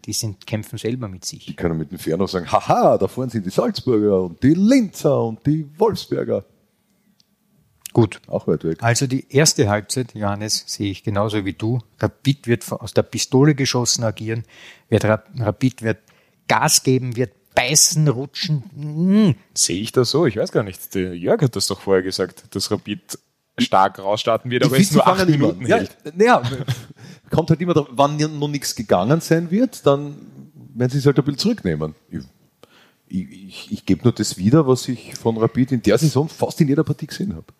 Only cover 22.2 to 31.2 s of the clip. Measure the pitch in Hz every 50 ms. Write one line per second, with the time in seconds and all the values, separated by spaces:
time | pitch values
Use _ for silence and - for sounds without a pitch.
22.2 | 95 87 - - _ - - 98 - - 104 92 _ - 104 90 _ - - -
23.2 | _ _ _ _ _ _ _ - - - - 95 95 101 98 - 95 98 104 107
24.2 | - 120 113 110 - 127 120 127 143 147 131 135 202 196 147 147 - - 185 190
25.2 | 190 175 151 143 - - - - 127 131 202 233 202 - - _ _ 151 156 175
26.2 | 214 240 247 151 120 120 135 131 - - 127 - - - - _ - - - -
27.2 | _ - - 156 165 156 160 143 180 175 165 156 143 - 123 117 139 143 151 151
28.2 | 151 156 156 147 147 147 147 143 - - - - 113 - 113 90 92 117 151 170
29.2 | - - 160 165 175 160 175 214 262 262 - - - 147 139 143 147 143 147 147
30.2 | - - 135 135 135 - _ 143 120 123 - 113 123 127 131 147 123 143 139 147